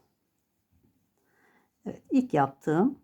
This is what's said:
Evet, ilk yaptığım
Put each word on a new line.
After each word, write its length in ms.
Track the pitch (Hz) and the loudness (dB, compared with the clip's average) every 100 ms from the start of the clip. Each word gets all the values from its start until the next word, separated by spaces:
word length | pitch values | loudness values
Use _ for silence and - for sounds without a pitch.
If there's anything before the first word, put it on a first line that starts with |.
| _ _ _ _ _ _ _ _ _ _ _ _ _ _ _ _ _ _ - | _ _ _ _ _ _ _ _ _ _ _ _ _ _ _ _ _ _ -14
Evet, 140 | - - | -14 -2
ilk 220 | 269 254 | -2 0
yaptığım 680 | 151 135 - - 156 254 277 | 0 0 -2 -2 2 0 -2